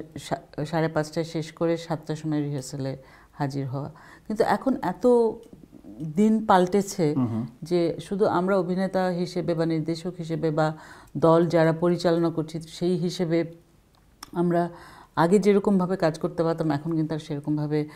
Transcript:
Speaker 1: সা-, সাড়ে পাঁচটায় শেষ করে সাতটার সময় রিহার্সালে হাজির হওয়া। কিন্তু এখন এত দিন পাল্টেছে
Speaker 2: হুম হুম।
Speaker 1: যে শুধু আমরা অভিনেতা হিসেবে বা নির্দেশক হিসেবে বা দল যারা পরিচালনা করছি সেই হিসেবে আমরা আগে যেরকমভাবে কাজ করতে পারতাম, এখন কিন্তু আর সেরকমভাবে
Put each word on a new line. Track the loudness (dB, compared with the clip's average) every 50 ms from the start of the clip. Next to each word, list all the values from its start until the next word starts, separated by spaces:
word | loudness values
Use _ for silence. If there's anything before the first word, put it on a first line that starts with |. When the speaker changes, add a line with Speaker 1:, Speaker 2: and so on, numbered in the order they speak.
| -2 -6 -12 -14
Speaker 1:
সা-, | -8 -6 -6 -8 -8 -8 -10 -8 -6
সাড়ে | -4 -2 -2 -2 0
পাঁচটায় | 0 -2 -4 -2 -4 -6 -6
শেষ | -4 -6 -8 -8 -8 -6
করে | -2 -2 0 0
সাতটার | -2 -4 -6 -8 -8 -6 -8 -8
সময় | -6 -4 -4 -2 -2 -2
রিহার্সালে | -2 -4 -6 -8 -8 -8 -8 -6 -6 -8 -10 -12 -18 -20 -20 -20 -14 -8
হাজির | -4 -4 -4 -4 -4 -6
হওয়া। | -6 -6 -6 -8 -8 -12 -16 -20 -20 -20 -14 -10 -4
কিন্তু | -2 0 2
এখন | 2 0 0 0 0 -2 0 -2
এত | -4 -2 2 4 4 6 6 4 2 0 -6 -12 -20 -20 -20 -20 -20 -20 -20 -20 -18 -14 -10 -10 -4 0
দিন | 2 4 4 4 2 4
পাল্টেছে | 6 6 6 6 4 2 0 0 0 -2 0 0 2 2
Speaker 2:
হুম | 2 0
হুম। | 0 0 -2 -4 -6 -8 -12 -6
Speaker 1:
যে | -2 0 0 0 0 -2 -4
শুধু | -8 -6 -2 0 0
আমরা | 2 2 2 2 2 2 2
অভিনেতা | 2 0 0 -2 -2 -2 0 0 0 0
হিসেবে | 0 -2 -4 -4 -4 -4 -2 -2 0
বা | 0 0
নির্দেশক | 0 0 0 0 -2 -4 -4 -6 -8 -8 -8
হিসেবে | -6 -6 -4 -2 -2 0
বা | 2 2 0 0 -2 -4 -12 -20 -20 -20 -16 -12 -2
দল | 4 6 6 8 6 6
যারা | 4 4 4 4 4 2
পরিচালনা | 2 2 2 2 2 2 2 2 2 2 0
করছি | 0 -2 -4 -6 -8 -10
সেই | -12 -12 -8 -4 -2 0 0
হিসেবে | 0 -2 -2 -2 -2 -2 0 0 0 -2 -2 -6 -16 _ _ _ _ _ _ _ _ _ _ _ _ -20 -8 -4
আমরা | -2 0 2 2 2 0 -2 -4 -12 -20 -20 -20 -20 -20 -6 0
আগে | 0 2 4 4 4
যেরকমভাবে | 4 4 4 4 4 2 2 2 2 0 0
কাজ | 0 0 0 0 -2
করতে | -4 -4 -2 -2 0
পারতাম, | 0 0 0 0 -2
এখন | -2 -2 -2 -2 -2
কিন্তু | -2 -2 -2 -4
আর | -6
সেরকমভাবে | -6 -6 -8 -6 -4 -2 -2 -2 -2 -2 -2 -2 -2 -4 -8